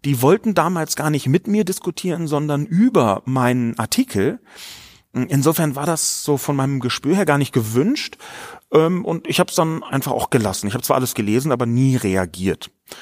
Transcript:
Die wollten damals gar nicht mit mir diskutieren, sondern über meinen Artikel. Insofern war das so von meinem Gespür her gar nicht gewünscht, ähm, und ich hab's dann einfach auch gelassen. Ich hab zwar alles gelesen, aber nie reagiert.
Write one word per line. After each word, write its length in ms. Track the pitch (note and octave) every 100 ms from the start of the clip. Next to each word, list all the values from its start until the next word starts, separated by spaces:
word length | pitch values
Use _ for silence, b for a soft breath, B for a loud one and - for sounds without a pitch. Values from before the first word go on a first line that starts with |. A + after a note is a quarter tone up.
Die 180 | C#3+ C3
wollten 320 | C3 F#3+ A3+
damals 400 | F#3 E3 F3 D#3
gar 160 | - D3+
nicht 160 | D3+ C3
mit 220 | D3 A3+
mir 160 | G#3
diskutieren, 640 | F#3 F#3+ - - F3+ E3+ D#3+
sondern 380 | D3 D3+ C#3+ D3
über 560 | F3 B3 G3+ A#2 F#2+
meinen 520 | - C3 B2 B2+ A#2 A2+
Artikel. 600 | A2 - C4 - A2+ A#3 B B B B B B B
Insofern 600 | - B2 C#3 C#3+ D#3+ D#3
war 120 | C3+ D3
das 360 | E3 - -
so 140 | - C#3+
von 180 | -
meinem 240 | C#3+ C3+ C#3
Gespür 380 | B2 - C3+ F#3
her 80 |
gar 140 | E3+ C#3+
nicht 140 | C#3
gewünscht, 640 | B2+ G#2+ A#2 F#3 D4+ - - B B B B _
ähm, 340 | D#3 D#3+ F3+
und 220 | - E3 -
ich 140 | -
hab's 140 | F3+
dann 280 | - D#3+ D#3+
einfach 300 | - C3+ C#3
auch 160 | A#2+ -
gelassen. 380 | B2+ G#2 F#2+ G2+
Ich 80 |
hab 100 | A#2
zwar 120 | - C3+
alles 180 | B2+
gelesen, 380 | - G#2 A2+ D3
aber 120 | B2
nie 320 | A#2+ A#2+ C3+ B2+
reagiert. 760 | G2+ F#2+ F2+ E2+ F#2 - - _ - B